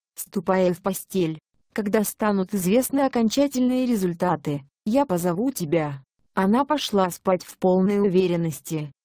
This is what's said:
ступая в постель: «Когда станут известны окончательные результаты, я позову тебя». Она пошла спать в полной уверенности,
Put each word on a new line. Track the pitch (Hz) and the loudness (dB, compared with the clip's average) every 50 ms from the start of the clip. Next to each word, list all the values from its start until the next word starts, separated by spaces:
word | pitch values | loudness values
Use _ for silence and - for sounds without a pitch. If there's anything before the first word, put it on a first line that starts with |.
| _ _ _ | _ _ _
ступая | - - - - 208 170 - 185 190 185 180 175 | -16 -14 -10 -8 -6 -2 0 2 2 2 2 0
в | - - | 0 -4
постель: | 196 190 - - - - 190 170 160 160 156 - _ _ _ _ _ - | -6 -6 -6 -6 -6 -2 -2 -2 -2 -4 -6 -12 _ _ _ _ _ -6
«Когда | 226 202 202 220 240 202 | -6 -2 0 0 0 0
станут | - - - 226 208 202 196 185 - - | -2 -4 -4 -2 0 0 0 -2 -2 -2
известны | 196 170 180 208 254 254 - - 277 | -2 0 2 2 2 2 2 0 0
окончательные | 277 262 - 240 226 214 - 269 285 277 - 254 254 247 254 254 254 247 | 0 0 0 0 0 0 2 2 0 0 0 0 0 0 0 0 0 0
результаты, | 240 202 190 175 170 175 180 180 165 156 - 156 143 143 - _ _ _ - | 0 0 0 -2 -2 -2 -2 -2 -2 -2 -2 -4 -6 -6 -6 _ _ _ -4
я | 214 226 277 285 277 | -2 0 0 2 2
позову | 180 170 175 180 - 180 240 277 | 0 0 0 0 -2 0 -2 -4
тебя». | 262 - 175 143 165 165 151 147 139 135 - _ _ _ _ _ - | -4 -4 -4 0 0 0 0 -2 -6 -8 -14 _ _ _ _ _ -4
Она | 185 190 190 220 254 285 | 0 2 2 2 2 2
пошла | 277 302 269 - - 214 196 185 180 | 0 -2 -2 -2 0 0 0 0 0
спать | - - - 190 185 180 - | -2 -4 -2 0 0 0 -2
в | - - - | -6 -8 -2
полной | - 185 185 185 185 202 202 202 | 2 2 4 4 4 2 2 2
уверенности, | 202 202 175 185 185 175 175 170 170 165 - - - - 165 151 151 143 - _ _ | 2 2 4 2 2 2 2 0 -2 -2 -4 -8 -8 -8 -6 -6 -6 -8 -12 _ _